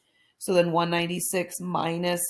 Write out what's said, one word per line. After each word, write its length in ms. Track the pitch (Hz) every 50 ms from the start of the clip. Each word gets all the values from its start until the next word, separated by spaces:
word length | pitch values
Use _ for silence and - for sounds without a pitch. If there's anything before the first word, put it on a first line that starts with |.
| _ _ _ _ _ _ _ _
So 160 | - - 190
then 180 | 180 175 170 160
one 160 | 170 170 170
ninety-six 680 | 170 170 170 170 180 175 170 - - 185 175 175 - -
minus 640 | 175 180 175 151 143 165 170 170 175 175 175 175 175 -